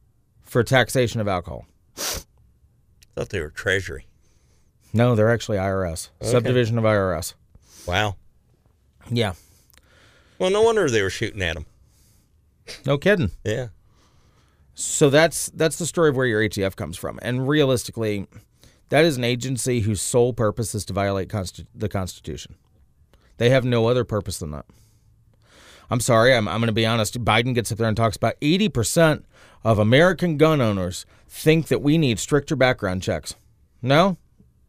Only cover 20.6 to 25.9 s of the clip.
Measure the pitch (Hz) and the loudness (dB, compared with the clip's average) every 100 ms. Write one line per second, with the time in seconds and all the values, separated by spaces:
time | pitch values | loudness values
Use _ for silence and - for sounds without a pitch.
20.6 | 110 107 - 95 98 98 90 107 92 - | -4 -6 -6 -4 -2 -2 -4 -6 -8 -10
21.6 | 85 - 104 101 92 - - 67 - - | -20 -8 -6 -4 -6 -10 -12 -12 -14 -20
22.6 | _ _ _ _ _ _ _ - 120 131 | _ _ _ _ _ _ _ -2 2 2
23.6 | 123 120 113 127 110 107 95 87 78 73 | 2 0 2 0 0 -4 -6 -8 -10 -10
24.6 | - - _ _ _ _ _ _ _ - | -14 -20 _ _ _ _ _ _ _ -20
25.6 | - - - | -20 -20 -6